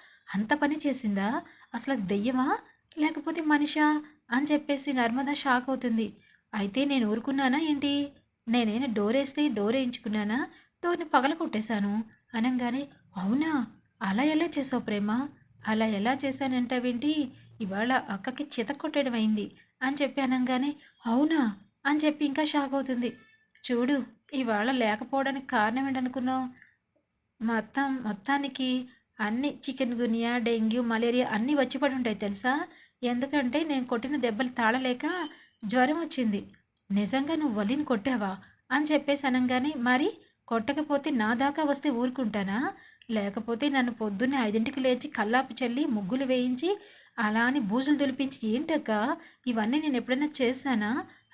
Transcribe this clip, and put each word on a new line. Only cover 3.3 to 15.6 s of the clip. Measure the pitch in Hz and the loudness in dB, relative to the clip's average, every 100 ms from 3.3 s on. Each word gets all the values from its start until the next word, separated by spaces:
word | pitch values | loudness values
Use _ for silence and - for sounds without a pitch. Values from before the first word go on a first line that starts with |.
| 330 | -2
మనిషా?" | 311 294 294 311 302 302 - _ - | 2 2 2 2 4 2 -2 _ -4
అని | 247 294 | 0 2
చెప్పేసి | 294 294 277 285 | 0 0 -2 0
నర్మద | 254 233 247 277 | 0 2 0 -2
షాక్ | 285 285 247 254 | 0 2 2 0
అవుతుంది. | 262 254 226 208 - _ _ _ | -2 0 0 -2 -6 _ _ _
"అయితే | 214 202 262 285 | -4 -2 0 0
నేను | 269 214 | 2 2
ఊరుకున్నానా | 226 277 277 262 277 | 0 0 0 2 2
ఏంటి? | 320 285 285 285 285 - _ _ - | 0 0 0 0 -2 -8 _ _ -2
నేనైనా | 240 220 220 277 | 2 2 0 0
డోర్ | 214 208 262 | 0 2 2
వేస్తే | 277 - 294 | 0 0 0
డోర్ | 214 202 262 | 2 0 0
వేయించుకున్నానా? | 247 - 220 214 208 240 359 - _ _ | 0 -4 -4 -2 0 -2 -4 -10 _ _
డోర్ని | 349 339 320 | -2 -2 2
పగలగొట్టేశాను" | 269 269 320 311 214 214 214 202 214 226 _ _ | 2 2 0 -2 -4 -2 -2 0 -2 -4 _ _
అనంగానే, | 226 247 254 240 262 285 - _ 185 | -2 0 0 0 -2 -6 -12 _ -4
"అవునా? | 190 262 320 294 220 - _ - | 0 2 2 0 -2 -8 _ -6
అలా | 190 202 | -2 2
ఎలా | 294 311 339 | 4 2 0
చేసావు | 294 269 247 | -2 -2 -2
ప్రేమ? | 233 208 202 233 294 - _ _ | -2 -2 0 -2 -4 -10 _ _